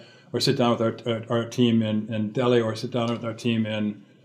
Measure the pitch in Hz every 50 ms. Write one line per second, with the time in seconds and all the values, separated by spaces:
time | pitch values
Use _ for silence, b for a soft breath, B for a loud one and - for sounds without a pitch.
0 | B B B B B B - 120 - - 127 - 123 120 117 107 113 113 110 -
1 | - 123 117 110 107 - 120 117 113 113 - - 123 120 113 113 113 107 107 107
2 | 107 113 117 107 107 104 107 135 123 123 123 120 113 110 107 110 117 117 - 123
3 | 117 117 120 107 117 117 110 113 - 120 117 110 110 107 107 107 107 104 101 B
4 | B B B B